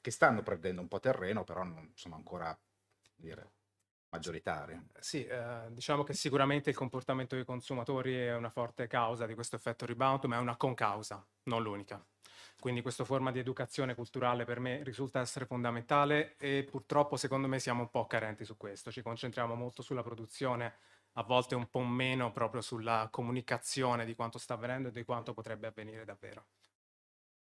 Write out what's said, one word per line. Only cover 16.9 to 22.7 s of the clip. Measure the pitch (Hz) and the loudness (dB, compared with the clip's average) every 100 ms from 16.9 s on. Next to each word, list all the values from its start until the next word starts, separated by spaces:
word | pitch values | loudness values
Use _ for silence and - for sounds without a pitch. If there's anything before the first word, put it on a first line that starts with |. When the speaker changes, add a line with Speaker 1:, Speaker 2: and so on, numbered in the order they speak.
| 165 147 127 | 6 6 4
Speaker 2:
secondo | - 135 135 | 2 2 2
me | 131 | 2
siamo | 127 120 | 2 0
un | 120 | 2
po' | 123 - | 0 2
carenti | 117 110 104 | 0 0 -4
su | 110 110 | -10 -10
questo. | 104 98 120 | -10 -10 -10
Ci | 127 | -8
concentriamo | 117 117 123 117 117 | -6 -4 -4 -2 0
molto | 117 123 - | -2 -4 -6
sulla | - 131 | -4 -4
produzione, | 117 113 113 - 135 120 117 - - - _ | -4 -8 -10 -2 0 0 -2 -6 -20 -20 _
a | - | -4
volte | 107 127 120 127 | 4 4 4 0
un | 120 | 0
po' | 127 | 0
meno | 123 123 127 131 120 | 2 2 2 2 0
proprio | - 113 120 | 2 0 0
sulla | - | -4